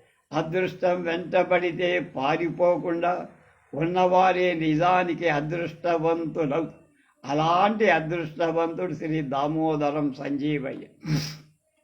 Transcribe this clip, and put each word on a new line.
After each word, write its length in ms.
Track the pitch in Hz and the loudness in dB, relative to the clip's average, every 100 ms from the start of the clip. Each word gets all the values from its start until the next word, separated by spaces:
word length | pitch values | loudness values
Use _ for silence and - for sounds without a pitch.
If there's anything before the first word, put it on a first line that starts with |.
| _ _ - | _ _ -8
అదృష్టం 680 | 147 156 185 180 - 180 180 | -4 -2 -2 -2 0 0 0
వెంటబడితే 1120 | 170 170 160 185 175 180 175 170 175 180 - 131 | -2 -4 0 0 2 2 0 -2 0 -2 -4 -4
పారిపోకుండా 1120 | 143 165 170 151 175 165 175 170 175 175 170 - _ _ - | 0 0 -2 2 2 2 0 -2 0 -2 -6 -16 _ _ -10
ఉన్నవారే 800 | 135 165 180 185 185 185 180 180 | -4 -2 2 4 6 4 4 2
నిజానికి 760 | 165 156 151 175 180 175 165 170 | 2 0 2 4 2 0 -2 0
అదృష్టవంతులవు. 1400 | 143 151 170 170 - 175 165 165 165 160 170 143 143 156 - _ _ _ _ | 0 -2 -4 -6 -4 0 2 2 0 -2 -2 -2 -2 -4 -10 _ _ _ _
అలాంటి 640 | 135 147 160 180 208 214 202 | -4 0 2 4 4 4 4
అదృష్టవంతుడు 1040 | 165 160 170 151 - 165 165 165 165 180 | 4 2 -4 -4 -2 0 0 -2 -2 -6
శ్రీ 280 | 147 160 156 | -4 -4 -4
దామోదరం 920 | 135 135 147 160 160 151 147 151 143 | -2 -2 0 0 0 0 0 0 -2
సంజీవయ్య. 1000 | 139 139 139 147 147 131 - - _ 160 156 - - - _ _ _ | -4 -6 -2 -2 -2 -4 -10 -14 _ -2 -2 -4 -12 -20 _ _ _